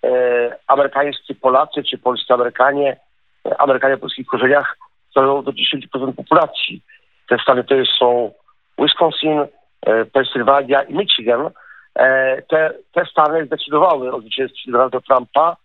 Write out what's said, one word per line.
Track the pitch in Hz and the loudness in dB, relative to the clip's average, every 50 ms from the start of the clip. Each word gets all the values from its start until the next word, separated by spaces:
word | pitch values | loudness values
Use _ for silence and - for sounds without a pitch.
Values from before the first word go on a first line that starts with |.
| - | 0
e, | 123 127 127 127 123 123 120 120 120 120 - _ | 0 0 2 0 0 0 0 -2 -4 -6 -10 _
amerykańscy | - 135 135 143 139 - 135 143 147 139 - _ - 123 | 0 2 2 2 0 0 -2 -2 -2 -4 -10 _ -14 -14
Polacy | _ - 131 127 131 156 151 - 151 135 | _ 0 2 2 2 2 0 -4 -8 -6
czy | - - | -6 -8
polscy | - _ 127 127 120 - - 127 | -4 _ -4 -4 -4 0 0 0
Amerykanie, | 120 123 120 - - 123 139 139 143 143 139 131 _ _ _ _ _ _ _ _ _ _ | 0 0 -2 0 2 2 2 2 2 -2 -2 -2 _ _ _ _ _ _ _ _ _ _
e, | - - - | -6 0 0
Amerykanie | 143 143 135 127 135 135 135 | 2 2 2 0 2 0 -2
o | |
polskich | 113 - - - - 131 | -2 -4 -12 -12 -12 -8
korzeniach | - - 113 120 131 143 143 135 - - _ - _ _ _ _ _ | -6 -4 0 2 2 2 2 0 -2 -10 _ -20 _ _ _ _ _
stanowią | _ 139 135 135 139 143 - | _ 0 2 2 0 -2 -2
do | 139 131 | -6 -6
dziesięciu | - - - - 139 - - | -4 -4 -4 -4 -6 -10 -8
procent | - 135 123 160 - | -8 -6 -6 -6 -8
populacji. | - - - 156 170 165 - - - - - - 156 _ _ - _ _ _ _ _ _ - | -8 -2 2 2 2 2 0 -4 -8 -8 -8 -8 -14 _ _ -20 _ _ _ _ _ _ -4
Te | 123 | -4
stany | 117 - - 131 123 123 | -2 2 2 2 2 2
to | - 139 | 0 0
jest, | 131 127 - - - | 2 2 0 0 2
są | 127 120 123 120 120 104 - _ _ _ _ _ _ _ _ | 2 2 2 2 -2 -4 -8 _ _ _ _ _ _ _ _
Wisconsin, | - 135 147 - - 175 160 151 - - 156 151 151 143 143 _ _ _ _ _ _ | -2 0 0 2 2 0 0 0 0 -2 0 0 0 -2 -4 _ _ _ _ _ _
e, | - - 110 113 110 | -2 0 0 0 0
Pensylwania | 110 _ 135 131 131 - 135 117 127 139 143 139 127 139 139 139 | 0 _ -2 -2 0 -4 -2 2 2 2 2 2 2 0 0 0
i | - 139 | -2 -4
Michigan. | 170 202 196 - - 110 113 120 120 143 165 _ _ - - - - _ _ _ | -4 -2 -2 -2 -2 0 0 0 0 0 -6 _ _ -20 -20 -20 -20 _ _ _
E, | - 127 131 131 131 131 131 131 135 | 2 2 4 4 2 0 0 -2 -4
te, | - _ - 156 160 156 - - - _ | -4 _ 0 0 0 0 -2 -8 -20 _
te | _ 170 180 | _ -4 -4
stany | - - - 151 151 156 165 156 | -2 2 2 2 2 2 -2 -2
zdecydowały | 135 160 143 - - 147 147 175 185 160 139 127 127 123 | -2 -6 -8 -6 -2 0 2 4 4 2 0 -2 -6 -8
o | 123 | -8
zwycięstwie | 110 110 - - 131 123 _ - - 131 | -10 -10 -6 -6 -6 -6 _ -14 -12 -4
Donalda | 123 120 131 127 123 127 | 0 0 0 2 0 -8
Trumpa | - - 139 127 123 _ - 139 156 170 175 _ _ | 0 0 0 0 0 _ 0 2 2 2 0 _ _